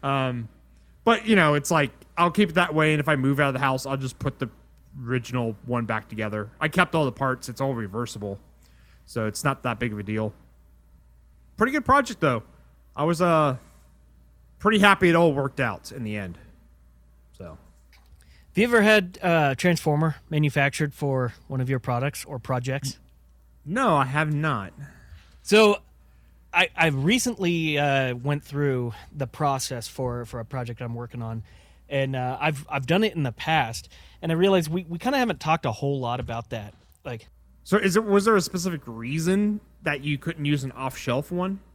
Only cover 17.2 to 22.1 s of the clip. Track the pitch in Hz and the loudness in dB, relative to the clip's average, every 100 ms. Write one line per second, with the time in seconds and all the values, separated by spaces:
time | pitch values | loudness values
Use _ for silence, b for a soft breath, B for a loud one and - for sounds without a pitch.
17.2 | _ _ 87 80 - _ _ - _ - | _ _ -18 -18 -20 _ _ -20 _ -20
18.2 | - - _ - 233 240 208 214 180 - | -20 -20 _ 0 4 6 6 6 4 -4
19.2 | 180 170 147 131 180 170 - 147 160 147 | 2 4 4 2 2 2 0 2 0 -2
20.2 | - 151 151 147 139 - 151 - 143 131 | -4 0 0 2 0 0 -4 -2 -4 -2
21.2 | 123 - - 135 127 131 - 120 135 | -2 -6 -10 -6 -2 -4 -2 -2 -2